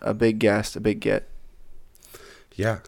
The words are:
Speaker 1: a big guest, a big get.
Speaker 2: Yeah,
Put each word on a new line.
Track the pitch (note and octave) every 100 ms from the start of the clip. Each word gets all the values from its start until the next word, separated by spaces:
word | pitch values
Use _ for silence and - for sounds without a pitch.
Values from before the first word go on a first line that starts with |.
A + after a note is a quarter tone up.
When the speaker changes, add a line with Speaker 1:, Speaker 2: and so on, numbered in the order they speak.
Speaker 1:
a | -
big | G#2+ A#2 A2
guest, | A2 G#2 G2+
a | -
big | G#2+ G#2
get. | G#2+ G2+ - - - - - - - - - - - - _
Speaker 2:
Yeah, | - G#2+ G#2